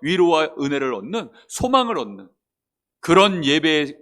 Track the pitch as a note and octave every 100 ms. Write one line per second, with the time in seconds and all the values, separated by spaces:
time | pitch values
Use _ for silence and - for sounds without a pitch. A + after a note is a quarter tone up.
0 | D3 F#3 F3 D#3+ D#3 - C#3+ C#3+ C3+ G#2+
1 | A2 A3 F3+ - - - B3+ C4 A#3+ F3+
2 | G#2+ G2+ - _ _ _ _ _ _ _
3 | - E3+ G3+ F3+ C#3 D3+ D#3+ D#3 C#3+ D3